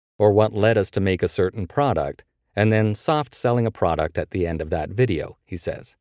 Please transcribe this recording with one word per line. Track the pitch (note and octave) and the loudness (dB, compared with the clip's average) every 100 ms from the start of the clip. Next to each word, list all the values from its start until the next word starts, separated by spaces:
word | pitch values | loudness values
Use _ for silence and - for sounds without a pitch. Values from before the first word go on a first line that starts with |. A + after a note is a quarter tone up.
| _ - | _ 2
or | G#2 | 4
what | G2+ A2 | 4 2
led | G#2 A2 G#2+ | 2 2 2
us | F#2+ | 0
to | G2+ | 0
make | F#2+ F#2 | 0 0
a | F2+ | 0
certain | - F#2 A2+ F2+ | 0 -2 -2 -6
product, | - C#3+ E2 C#2 - _ _ _ G2+ | -2 0 0 -2 -8 _ _ _ 0
and | A2 | 2
then | A2 G#2+ | 4 2
soft | G#2 - D3+ C#3+ | -2 -2 -2 -4
selling | - B2 A#2+ | -4 0 0
a | A2+ | 0
product | - F2+ D#2 D#2 - | -2 -2 0 -2 -4
at | D#2 | -4
the | F#2+ | -2
end | E2+ E2 | -2 -4
of | D#2+ | -4
that | E2+ D2+ | -4 -4
video, | G2+ B2+ D#2 - - _ | 0 0 0 -6 -14 _
he | F2+ | -10
says. | - D2 - - | -8 -10 -12 -20